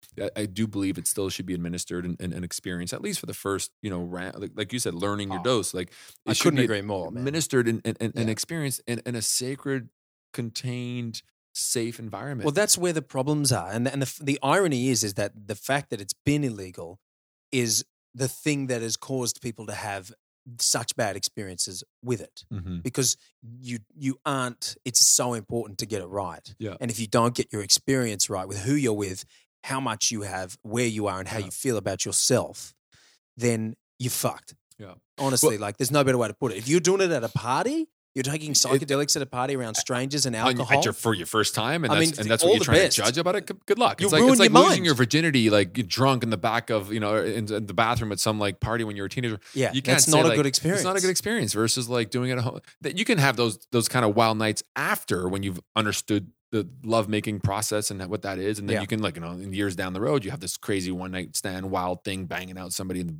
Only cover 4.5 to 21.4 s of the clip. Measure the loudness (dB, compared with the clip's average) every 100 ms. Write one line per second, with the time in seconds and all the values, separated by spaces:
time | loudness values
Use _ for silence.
4.5 | -6 -6 -4 -4 -2 -2 -2 -4 -4 0
5.5 | 2 0 -4 -8 -12 -20 -10 -2 2 4
6.5 | 4 2 0 -2 -4 -4 -6 -4 -2 0
7.5 | 2 2 0 -2 -4 -4 -2 -2 -2 -4
8.5 | -4 -4 -6 -6 -6 -6 -4 -2 -2 -2
9.5 | -6 -2 -4 -4 _ _ _ _ -8 -6
10.5 | -6 -6 -6 -6 -6 -6 -8 -14 _ _
11.5 | -6 -2 -2 -2 -6 -10 -10 -8 -4 0
12.5 | 2 2 2 2 -2 -4 -2 0 2 2
13.5 | 0 0 -2 -2 -2 -4 -4 -4 -2 2
14.5 | 4 4 2 2 0 0 -2 -4 -6 -10
15.5 | -8 -2 -2 -2 -8 -8 -6 -2 0 -2
16.5 | -6 -12 -12 -14 -16 _ _ _ _ _
17.5 | -2 0 0 -4 _ _ -4 -4 -2 -2
18.5 | 0 -2 -4 -4 -6 -6 -4 -4 -4 -8
19.5 | -10 -10 -8 -6 -8 -10 -20 _ _ -18
20.5 | -4 0 0 -2 -2 -2 -2 -6 -6